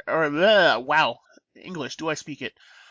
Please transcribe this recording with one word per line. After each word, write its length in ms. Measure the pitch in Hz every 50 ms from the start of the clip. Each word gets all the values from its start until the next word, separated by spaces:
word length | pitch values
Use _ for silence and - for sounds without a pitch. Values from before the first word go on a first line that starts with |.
| - -
or, 160 | 120 160 160
uh, 560 | 147 143 151 180 208 220 202 180 151 123 113
wow, 400 | 127 131 151 156 151 120 117 - _ _ _ _ _ _ _
English, 420 | - - - 185 160 139 - - -
do 120 | 156 160
I 60 | 151
speak 260 | - - - 147 -
it? 120 | 135 113 - _ _ _ - - - -